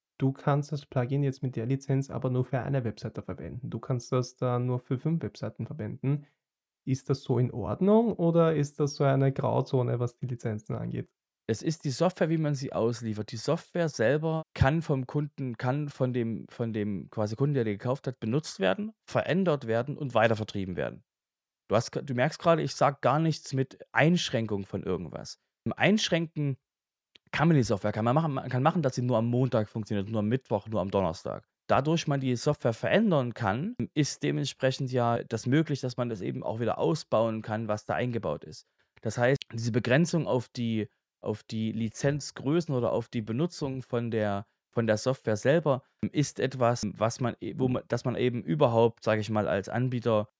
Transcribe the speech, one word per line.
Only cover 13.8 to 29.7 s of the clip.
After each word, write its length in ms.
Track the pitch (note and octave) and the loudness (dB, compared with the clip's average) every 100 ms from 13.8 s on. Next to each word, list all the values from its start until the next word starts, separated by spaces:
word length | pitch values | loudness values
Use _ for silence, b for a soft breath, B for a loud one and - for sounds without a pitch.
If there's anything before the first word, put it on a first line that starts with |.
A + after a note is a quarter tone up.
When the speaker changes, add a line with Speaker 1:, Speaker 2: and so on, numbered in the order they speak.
| E3 | -2
Speaker 2:
selber 540 | - A2+ D3+ D#3+ D#3+ - | 2 2 2 0 -4 -4
kann 280 | - C3+ E3 | 2 4 4
vom 240 | D#3+ C3+ B2+ | 0 -2 -2
Kunden, 520 | D3 D3 - B2+ A2+ | -4 -4 -6 -8 -4
kann 320 | B2+ C#3+ D3 | -2 -2 -2
von 240 | - B2+ | -2 0
dem, 320 | B2 A2+ F#2+ - | 0 -2 -4 -8
von 220 | - A2+ | -6 -4
dem 380 | G#2+ G#2 F#2+ - | -2 -2 -4 -6
quasi 260 | - G#2 A2 | -4 -2 0
Kunden, 200 | C#3 C#3 | 0 0
der 100 | A2 | 0
die 60 | |
gekauft 360 | G2+ B2 C#3 C#3 | -2 -2 -4 -4
hat, 120 | - | -6
benutzt 400 | A2 C#3 - - | -2 -2 -2 0
werden, 340 | F#3+ F#3+ G#3+ - - | 0 0 -4 -10 -4
verändert 640 | A#2+ - E3+ F3+ C#3+ A2+ | -2 0 2 2 0 0
werden 300 | A2+ C#3 - | -2 -2 -6
und 160 | C#3 | 0
weitervertrieben 640 | A2+ A2+ G#2+ G#2+ G#2 F#2+ E2 | 4 4 2 -2 -4 -4 -4
werden. 260 | A#1 - _ _ _ _ _ _ - | -4 -6 _ _ _ _ _ _ 0
Du 60 | G#2 | 0
hast, 160 | - - | 0 -6
du 180 | C#3 | -4
merkst 260 | A#2+ D3 - | 0 0 2
gerade, 220 | E3+ D#3+ | 2 2
ich 140 | C#3+ - | 2 2
sag 260 | C#3+ C#3 | 2 2
gar 180 | B2 D3 | 2 4
nichts 340 | E3 D3+ - | 2 0 -4
mit 260 | C3 C3 - - | -4 -4 -6 -2
Einschränkung 720 | A2+ D3+ F3 - A#2+ A2 G2+ F#2+ | 4 4 4 2 -2 -2 -4 -4
von 180 | F#2+ | -6
irgendwas. 560 | E2+ E2+ E2 - - - _ _ A2+ | -2 -4 -4 -10 -12 -18 _ _ -6
Im 80 | |
Einschränken 840 | - C#3+ G#3+ - E3+ D#3+ D#3 C#3+ C3 _ _ _ _ _ _ _ | 0 2 4 2 0 -2 -2 -4 -4 _ _ _ _ _ _ _
kann 160 | - E3 | 2 6
man 100 | D3+ | 6
die 60 | |
Software, 280 | G#2+ G2+ G#2 | 4 2 0
kann 120 | G#2+ A#2 | 0 2
man 100 | D3 | 2
machen, 180 | D#3+ | 0
man 160 | C3+ B2 | -4 -4
kann 140 | B2+ | 0
machen, 180 | D3 F3 | 2 2
dass 140 | C3+ - | 0 0
sie 60 | |
nur 160 | B2 A2+ | 0 2
am 100 | A#2 | 2
Montag 420 | B2 B2+ A2+ | 2 2 2
funktioniert, 400 | G#2 | 0